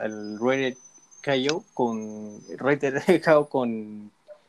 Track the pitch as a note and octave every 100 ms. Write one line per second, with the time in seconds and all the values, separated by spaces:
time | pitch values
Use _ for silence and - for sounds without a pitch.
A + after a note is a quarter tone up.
0 | A2 G#2+ G#2 G#2 B2 C3+ C3 B2+ - _
1 | _ - - C3+ C3+ E3+ - - A#2+ A2
2 | G#2+ G#2+ G#2+ G#2+ - E2 B2+ C#3+ C#3+ C#3
3 | E3 E3 E3+ D3+ D3 C#3 A#2+ A2 G#2+ G#2+
4 | G#2 _ - -